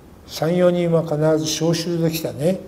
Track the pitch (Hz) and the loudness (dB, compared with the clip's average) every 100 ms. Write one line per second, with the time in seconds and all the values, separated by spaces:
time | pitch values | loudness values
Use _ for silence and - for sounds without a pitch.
0 | - - - - 156 180 180 175 170 165 | -20 -20 -18 -4 -2 2 4 4 2 0
1 | - 151 156 156 147 - 165 165 180 170 | 0 0 2 2 0 -2 0 0 -2 -2
2 | 165 160 123 117 160 190 | -2 -2 -6 -2 -2 -2